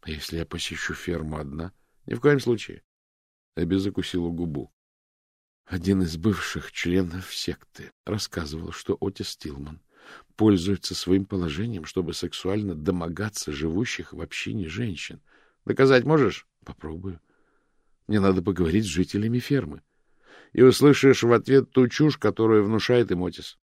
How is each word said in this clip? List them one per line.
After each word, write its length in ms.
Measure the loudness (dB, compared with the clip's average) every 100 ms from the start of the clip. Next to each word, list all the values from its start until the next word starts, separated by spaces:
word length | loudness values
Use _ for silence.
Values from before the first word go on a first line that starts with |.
А 60 | -10
если 280 | -10 -8 -8
я 80 | -8
посещу 480 | -8 -10 -8 -8
ферму 420 | -8 -6 -6 -6 -8
одна? 380 | -10 -10 -12 _ _ _ -10
Ни 80 |
в 80 | 0
коем 180 | 2 2
случае. 420 | 0 -2 -4 -18 _ _ _ _ _ _ _ -4
Эбби 200 | 0 0
закусила 540 | 0 -4 -4 -4 -4
губу. 420 | -4 -6 -6 -10 _ _ _ _ _ _ _ _ _ _
Один 360 | -6 0 2
из 160 | 0 -2
бывших 540 | -2 -2 -4 -8 -10
членов 640 | -8 -2 0 0 -6 -12
секты 580 | -10 -8 -10 _ -20 -20 _ -8
рассказывал, 680 | -6 -6 -8 -8 -10 -12
что 260 | -14 -6 -4
Отис 360 | -4 -6 -12 -10
Тилман 460 | -12 -12 -14 -16 _ _ -20 -20 _ 2
пользуется 600 | 4 4 2 -4 -6 -8
своим 300 | 0 0 0
положением, 600 | -4 -4 -4 -6 -8 -8
чтобы 280 | -6 -6
сексуально 640 | -6 -8 -8 -6 -4 -4 -4
домогаться 760 | -2 -2 -4 -6 -8 -8 -8
живущих 600 | -6 -4 -2 -4 -6 -12
в 80 | -12
общине 460 | -12 -10 -8 -6 -6
женщин. 540 | -6 -8 -8 -12 -16 _ _ _ _ -6
Доказать 400 | 4 6 6 6
можешь? 420 | 2 2 0 -14 _ -18
Попробую. 540 | -14 -12 -10 -12 -14 _ _ _ _ _ _ _ _ _
Мне 120 | 2
надо 220 | 4 4
поговорить 440 | 2 0 2 2 0
с 40 |
жителями 500 | -2 -2 -2 -2 -2
фермы. 420 | -2 -2 -2 -12 _ _ _ _ _ -20 _
И 80 | 8
услышишь 640 | 8 10 6 8 6 6
в 80 | 6
ответ 400 | 4 6 4 4
ту 160 | 4 4
чушь, 300 | 4 2 2
которую 460 | -2 2 4 4
внушает 480 | 4 0 2 2 2
им 120 | 0
Отис. 340 | -4 -6 -16 -20